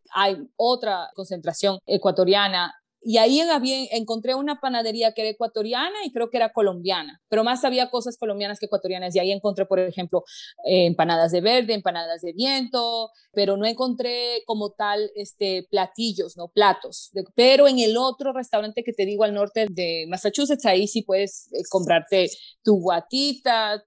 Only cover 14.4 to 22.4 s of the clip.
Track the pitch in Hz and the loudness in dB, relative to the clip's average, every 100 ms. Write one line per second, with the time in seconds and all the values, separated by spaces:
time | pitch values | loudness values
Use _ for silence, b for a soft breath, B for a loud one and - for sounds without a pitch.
14.4 | - 220 208 - 208 208 214 208 208 - | -4 -6 -6 -4 -2 -2 -4 -8 -14 -4
15.4 | 196 185 175 202 180 - 226 185 165 - | -4 -4 -2 -2 -2 -4 -4 -4 -6 -8
16.4 | 175 - 208 - - - - 196 - - | -4 4 4 4 -4 -14 -10 -10 -4 4
17.4 | 254 269 285 254 220 226 262 254 277 254 | 6 8 8 6 2 2 0 -2 -6 -6
18.4 | 247 214 214 214 233 226 196 208 214 208 | -2 -2 -2 -6 -6 -4 -2 2 0 2
19.4 | 202 220 214 175 175 165 160 180 208 240 | -2 0 -2 -2 -4 -4 -6 -4 -2 0
20.4 | 285 285 220 185 202 226 208 190 196 - | 0 2 4 4 2 -2 0 0 0 -6
21.4 | - - 180 190 170 170 - 190 180 B | -10 -10 -2 -2 2 2 4 2 2 B